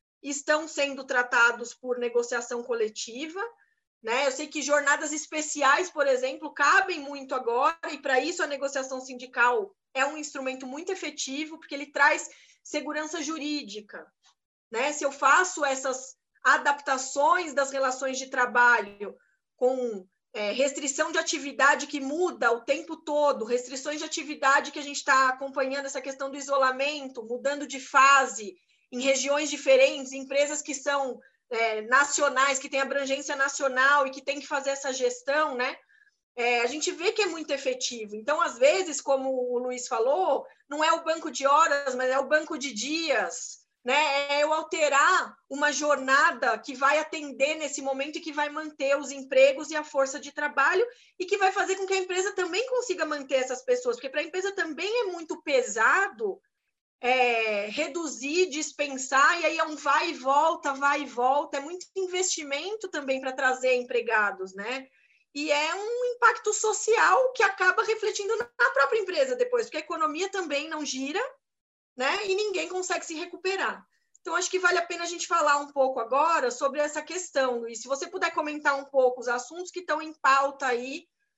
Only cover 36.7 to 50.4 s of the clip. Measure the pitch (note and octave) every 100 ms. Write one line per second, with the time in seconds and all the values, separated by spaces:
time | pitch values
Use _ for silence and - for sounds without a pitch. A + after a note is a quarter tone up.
36.7 | D4+ F4+ D4+ F#4 A4 F#4+ D#4+ D#4 C#4 C4+
37.7 | B3+ - A#3+ G#3 G#3+ A3 D#4+ D#4+ A#3+ C#4
38.7 | F#4 F4 C#4+ - C4+ C4 C4 B3 B3 B3+
39.7 | B3 - A3+ B3 F4+ F4 C#4 - _ -
40.7 | D4 D#4+ E4 D#4+ D#4+ D#4+ A#3+ C4+ D4 D#4+
41.7 | C#4+ C#4 B3 B3+ C4+ - D#4 D#4 D4+ C#4
42.7 | G#3+ B3+ D#4+ D#4+ A#3 F3 - - - _
43.7 | _ A#3+ C#4+ D4+ C#4 C#4+ C#4+ D4+ D#4 D#4+
44.7 | E4+ D4 C#4 D#4+ F4+ B3+ - - C4+ D4
45.7 | C#4+ D4 C4+ C4 C#4 E4 A#3+ A#3 A3 -
46.7 | B3+ C#4 D4+ D4+ D#4+ D4 A3+ C#4+ D#4 D4
47.7 | - C4+ C4+ D4 D#4 D#4+ D4 D4 D4 D#4
48.7 | D4+ C#4 C#4+ C4 C#4 C4+ C4 C#4 C4+ D4+
49.7 | D#4 D4+ C#4 C4 D4 C#4+ D4